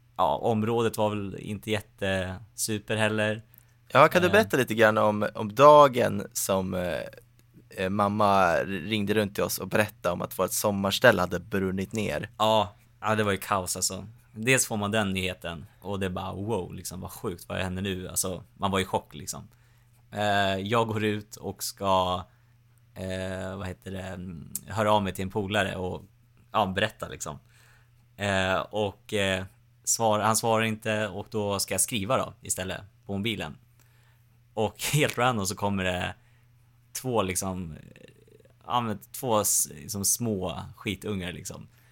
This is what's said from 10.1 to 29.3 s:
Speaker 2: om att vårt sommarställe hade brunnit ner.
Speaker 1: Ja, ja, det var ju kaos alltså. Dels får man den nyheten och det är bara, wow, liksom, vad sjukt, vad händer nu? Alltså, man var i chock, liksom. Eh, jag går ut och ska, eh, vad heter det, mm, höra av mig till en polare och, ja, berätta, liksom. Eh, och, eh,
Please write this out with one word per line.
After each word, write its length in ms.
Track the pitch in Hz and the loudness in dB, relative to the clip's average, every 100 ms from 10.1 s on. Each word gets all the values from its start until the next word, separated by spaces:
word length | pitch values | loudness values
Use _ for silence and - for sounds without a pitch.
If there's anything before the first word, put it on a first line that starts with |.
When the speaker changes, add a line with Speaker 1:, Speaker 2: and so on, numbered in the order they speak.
Speaker 2:
om 100 | 107 | -4
att 160 | 101 - | -4 -4
vårt 140 | 90 | -2
sommarställe 680 | - 107 101 98 - 123 98 | 0 -2 0 -2 4 6 6
hade 200 | 90 90 | 2 -2
brunnit 520 | - 98 92 95 95 | -4 -2 -2 -2 -4
ner. 380 | 110 104 76 - - | -4 -4 -4 -6 0
Speaker 1:
Ja, 360 | 110 110 98 - _ _ | 2 4 2 -6 _ _
ja, 140 | 104 | 0
det 80 | 110 | 2
var 80 | 104 | 2
ju 60 | 95 | 0
kaos 380 | - 101 90 92 | 0 0 0 -4
alltså. 300 | - 95 101 - _ | -4 -6 -12 -18 _
Dels 340 | 107 117 131 - | -4 2 2 2
får 100 | 110 | -2
man 140 | 101 | 0
den 220 | 110 98 | 0 0
nyheten 540 | 95 92 90 85 82 - _ | 0 -2 -6 -10 -10 -14 _
och 200 | 92 98 | -8 -4
det 60 | 95 | -4
är 40 | |
bara, 220 | 92 92 | -4 -8
wow, 420 | 92 104 104 92 | -8 -4 -4 -4
liksom, 260 | 92 90 92 | -10 -12 -10
vad 100 | 92 | -12
sjukt, 360 | - 113 87 - | -8 -8 -8 -8
vad 100 | 92 | -6
händer 240 | 92 92 | -4 -4
nu? 260 | 101 90 92 | -4 -6 -6
Alltså, 360 | 92 95 90 - | -4 -4 -6 -12
man 160 | - 95 | -6 0
var 100 | 95 | 0
i 40 | |
chock, 300 | 92 107 - | 0 -2 -4
liksom. 340 | 73 - 71 - _ _ _ _ _ _ | -12 -12 -12 -16 _ _ _ _ _ _
Eh, 440 | 104 104 101 98 98 | -2 0 2 2 0
jag 300 | 101 117 110 | 0 2 2
går 160 | 107 | 0
ut 320 | 107 104 - - | -2 -2 -8 -12
och 260 | 98 - | -10 -8
ska, 600 | - - 98 95 92 90 90 _ _ _ _ _ _ | -10 -2 2 4 2 -2 -6 _ _ _ _ _ _
eh, 600 | 92 92 92 92 95 95 95 | -12 -8 -6 -6 -6 -8 -8
vad 100 | 92 | -10
heter 240 | 92 95 | -12 -12
det, 120 | 95 | -10
mm, 500 | 92 90 90 82 69 - - | -10 -10 -12 -14 -12 -12 -8
höra 240 | 98 107 | -2 2
av 100 | 107 | 2
mig 120 | 95 | 0
till 80 | 92 | -4
en 80 | 95 | -6
polare 460 | 110 95 104 95 95 | -4 -2 -2 -2 -4
och, 260 | 92 - - _ _ _ _ | -6 -8 -14 _ _ _ _
ja, 140 | 110 95 | 0 0
berätta, 420 | 92 107 - - | 0 -2 -4 -12
liksom. 300 | 65 80 73 - _ - - _ _ _ - | -10 -12 -14 -18 _ -20 -20 _ _ _ -6
Eh, 420 | 101 95 92 90 | 0 2 2 0
och, 540 | - 104 101 - - | -2 -2 -4 -6 -6
eh, 300 | 107 98 | -2 0